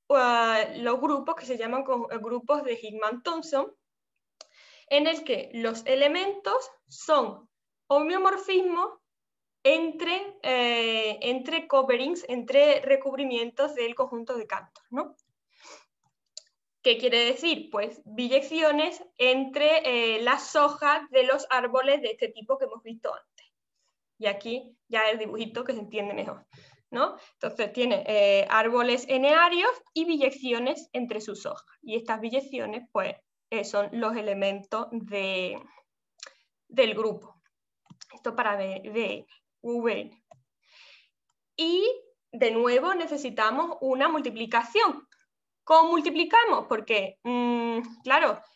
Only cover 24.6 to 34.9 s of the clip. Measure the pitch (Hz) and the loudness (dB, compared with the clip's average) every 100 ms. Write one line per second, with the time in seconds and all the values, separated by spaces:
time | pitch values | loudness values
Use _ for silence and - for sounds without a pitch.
24.6 | - _ - 226 220 226 214 220 226 240 | -10 _ -4 0 2 0 -4 -8 -8 -8
25.6 | 262 233 202 214 202 208 - - _ - | -6 -6 -6 -8 -6 -6 -8 -12 _ -20
26.6 | - _ _ 240 330 - - - - - | -20 _ _ -2 -2 -4 -20 -10 -8 -4
27.6 | 208 247 247 196 - 214 202 196 - 220 | -6 -2 -2 -2 0 4 4 4 4 2
28.6 | 226 240 240 247 247 262 277 320 349 349 | 2 2 2 0 0 2 4 6 6 4
29.6 | 440 508 _ 320 330 311 262 269 254 233 | 0 0 _ -4 -2 2 0 0 -4 -2
30.6 | 254 311 - 247 233 214 214 202 - - | -2 -4 -6 -8 -6 -8 -10 -10 -10 -12
31.6 | - _ 233 226 226 220 226 254 277 254 | -16 _ -8 -6 -4 -6 -2 -4 -4 -8
32.6 | 214 240 240 202 190 - _ _ - 220 | -8 -10 -8 -4 -4 -6 _ _ -10 -8
33.6 | 208 202 202 233 220 226 208 196 196 196 | -4 -2 -2 -2 -4 -4 -4 -2 -2 -4
34.6 | - 165 - | -6 -8 -6